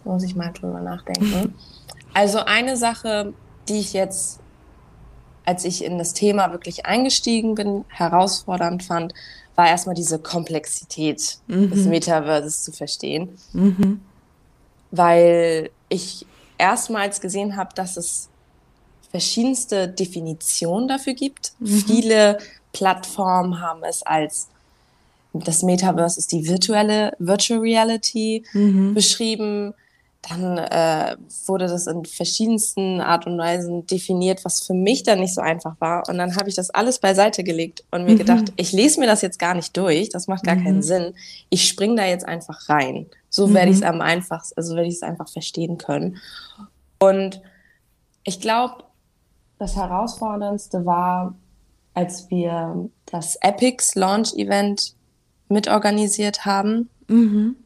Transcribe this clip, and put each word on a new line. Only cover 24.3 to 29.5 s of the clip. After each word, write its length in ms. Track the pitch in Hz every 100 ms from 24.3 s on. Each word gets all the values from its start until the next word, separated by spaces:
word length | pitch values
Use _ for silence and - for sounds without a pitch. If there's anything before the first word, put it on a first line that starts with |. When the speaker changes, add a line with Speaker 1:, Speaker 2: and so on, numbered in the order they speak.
| - - _ _ _ _ _ _ _ _
Speaker 1:
das 280 | 160 175 165
Metaverse 560 | 185 180 185 175 170 -
ist 140 | -
die 160 | 170 156
virtuelle, 640 | 185 196 214 208 214 208 -
Virtual 420 | 175 202 - 233
Reality 840 | 226 226 226 226 - 226 220 220 -
Speaker 2:
Mhm. 400 | 202 208 190 196
Speaker 1:
beschrieben. 800 | 208 202 - 226 220 214